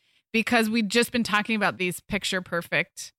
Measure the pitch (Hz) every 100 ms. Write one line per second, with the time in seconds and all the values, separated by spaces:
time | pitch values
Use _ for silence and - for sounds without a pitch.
0 | _ _ _ 226 214 240 220 233 208 233
1 | 233 247 214 208 208 220 190 - 180 170
2 | - 196 - 185 185 170 - 160 170 -
3 | -